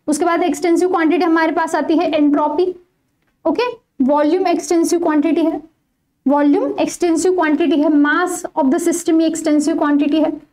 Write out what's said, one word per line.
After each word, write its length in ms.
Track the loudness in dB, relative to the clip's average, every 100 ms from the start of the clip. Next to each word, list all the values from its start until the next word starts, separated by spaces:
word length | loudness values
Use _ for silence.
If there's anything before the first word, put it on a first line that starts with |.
| -6
उसके 180 | -2 -2
बाद 180 | 0
एक्सटेंसिव 460 | -2 -2 0 0 0
क्वांटिटी 360 | 0 0 0 0
हमारे 260 | 0 0
पास 240 | -2 -2 -2
आती 220 | 0 0
है 140 | 0
एंट्रोपी। 640 | 2 2 2 0 0 -2 -4 _ _ _ _ _ _ -4
ओके, 260 | -2 -4 -6 _ -4
वॉल्यूम 460 | 0 2 2 0 0
एक्सटेंसिव 520 | -2 0 0 2 0
क्वांटिटी 420 | 0 0 0 0
है, 360 | 0 -2 -10 _ _ _ _ _ -2
वॉल्यूम 520 | 2 2 2 0 -4
एक्सटेंसिव 560 | -6 -2 -2 0 0 0
क्वांटिटी 460 | 0 0 0 2
है, 80 | 2
mass 420 | 2 2 0 -2 -4
of 200 | -8 -2
the 160 | 0 0
system 420 | 0 -2 0 0
ये 60 | 0
एक्सटेंसिव 500 | -2 0 0 0 0
क्वांटिटी 440 | 0 0 0 0
है। 200 | 0 -4 -14